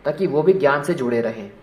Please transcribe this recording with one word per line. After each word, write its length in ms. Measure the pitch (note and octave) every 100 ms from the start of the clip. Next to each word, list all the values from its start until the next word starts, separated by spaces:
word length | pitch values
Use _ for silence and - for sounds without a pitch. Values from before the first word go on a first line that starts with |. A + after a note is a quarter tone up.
ताकि 220 | - D3+ F3+
वो 160 | D3
भी 100 | F3
ज्ञान 300 | F#3+ C#3 C#3+
से 120 | D#3+
जुड़े 260 | D3+ B2 A#2
रहें। 300 | A2+ A2 G2+ -